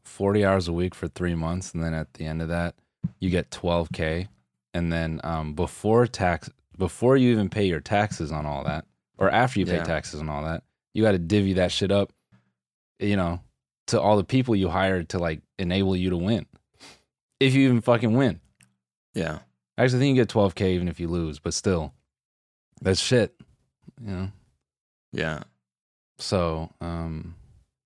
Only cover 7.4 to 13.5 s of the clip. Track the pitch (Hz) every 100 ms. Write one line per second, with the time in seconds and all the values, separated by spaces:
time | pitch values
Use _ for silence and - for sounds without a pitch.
7.4 | 95 107 98 78 - 104 107 - 78 76
8.4 | 76 71 69 76 - _ _ - 95 107
9.4 | 127 107 87 87 82 78 - 76 78 73
10.4 | 76 82 - _ _ - 110 95 85 104
11.4 | 98 92 90 - 95 101 101 _ _ _
12.4 | _ _ _ _ _ - 101 101 87 85
13.4 | -